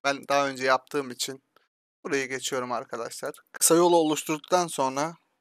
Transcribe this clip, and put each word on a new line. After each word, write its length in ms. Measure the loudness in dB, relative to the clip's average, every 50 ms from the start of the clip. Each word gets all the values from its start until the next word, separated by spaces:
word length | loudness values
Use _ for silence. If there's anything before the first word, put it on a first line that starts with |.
| -4
Ben 240 | -4 -4 -4 -2
daha 200 | 0 0 2 2
önce 180 | 0 -4 -2 2
yaptığım 460 | 2 2 2 0 _ -6 -6 -6 -6
için 320 | -8 -8 -8 -8 -8 -14 _ _ _ _ _ _ _ _ _ _ _ _ -6
burayı 240 | -2 -2 -2 -2 -2
geçiyorum 420 | -6 -6 -4 -4 -4 -4 -2 -2
arkadaşlar. 640 | -4 -6 -6 -8 -10 -8 -8 -10 -10 -10 -10 -10 -10 -12 _ _
Kısa 240 | -6 0 4 4 6
yolu 200 | 6 6 6 6
oluşturduktan 720 | 6 4 2 0 -2 -2 -4 -4 -4 0 0 0 0 2
sonra 500 | -2 -2 -2 -2 -2 0 -2 -4 -4 -6 _ _ _ _ _